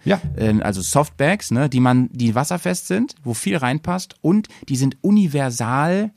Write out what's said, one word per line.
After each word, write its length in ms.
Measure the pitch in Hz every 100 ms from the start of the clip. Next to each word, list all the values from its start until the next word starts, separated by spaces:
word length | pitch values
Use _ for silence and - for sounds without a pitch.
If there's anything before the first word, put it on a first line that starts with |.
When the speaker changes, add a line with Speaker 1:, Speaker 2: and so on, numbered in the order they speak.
| 185
Speaker 1:
Ja. 160 | 196 147 139
Speaker 2:
Ähm, 240 | 110 107
also 180 | - 95
Softbags, 680 | 87 139 147 - 143 202 -
ne, 160 | 117 147
die 140 | 123
man, 260 | 127 127 127
die 200 | 123 117
wasserfest 540 | 113 151 180 180 180 -
sind, 280 | 185 254 - 135
wo 80 |
viel 240 | 113 202 185
reinpasst 580 | 127 147 175 175 - -
und 260 | 147 208 208 - -
die 80 | 127
sind 180 | 135 131
universal, 1120 | 196 208 185 143 135 120 117 131 156 190 214